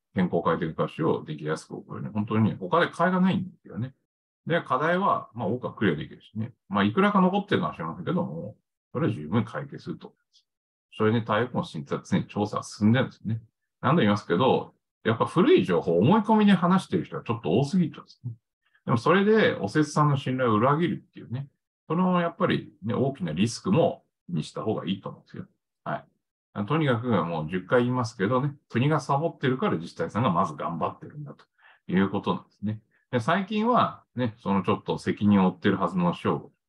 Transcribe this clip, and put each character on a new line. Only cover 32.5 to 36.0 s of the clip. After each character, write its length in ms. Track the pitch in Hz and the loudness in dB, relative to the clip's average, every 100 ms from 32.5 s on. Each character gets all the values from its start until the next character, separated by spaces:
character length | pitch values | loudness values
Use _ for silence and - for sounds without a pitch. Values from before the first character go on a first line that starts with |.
す 120 | - | -8
ね。 160 | 104 110 _ _ - | -6 -6 _ _ -4
で、 100 | 123 | -2
最 240 | 139 185 | 0 0
近 240 | 190 214 226 | 0 -2 2
は 340 | 226 - - _ 123 | 2 0 -4 _ -6
ね、 180 | 123 - | -6 -4
そ 120 | - | -2
の 80 | 98 | 0
ち 80 | 95 | 0
ょ 60 | 95 | -2
っ 60 | |
と 140 | - 117 | -2 -4
責 300 | - - 104 | -4 0 4
任 160 | 101 | 6
を 80 | 92 | 4
負 60 | - | 2
っ 20 | |
て 100 | 101 | 0
る 100 | 92 | 0
は 100 | 95 | 0
ず 100 | |
の 160 | 92 | 0